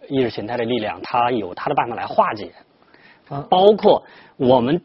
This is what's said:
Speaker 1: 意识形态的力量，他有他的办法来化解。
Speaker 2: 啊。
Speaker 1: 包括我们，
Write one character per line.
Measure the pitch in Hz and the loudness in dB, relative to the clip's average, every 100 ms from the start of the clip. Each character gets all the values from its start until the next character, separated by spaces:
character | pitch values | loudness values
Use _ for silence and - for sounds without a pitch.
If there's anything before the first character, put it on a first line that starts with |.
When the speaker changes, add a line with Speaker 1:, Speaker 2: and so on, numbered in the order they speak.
| - | -6
Speaker 1:
意 | 135 | -2
识 | 120 | -2
形 | 113 107 | -4 -8
态 | 120 | -6
的 | 117 | -4
力 | 123 | -4
量， | 104 87 | -4 -8
他 | - 123 120 | -4 -2 0
有 | 123 92 | -2 -6
他 | 92 - | -8 -4
的 | 147 | -2
办 | 123 | -4
法 | 107 | -6
来 | 98 | -4
化 | - 185 | 0 0
解。 | 110 85 - _ _ _ _ _ _ _ | -2 -12 -18 _ _ _ _ _ _ _
Speaker 2:
啊。 | 139 - | -14 0
Speaker 1:
包 | 180 202 | 4 6
括 | 214 208 135 - - - - | 6 4 2 0 -20 -20 -2
我 | 127 127 | 4 4
们， | 117 175 | 2 -2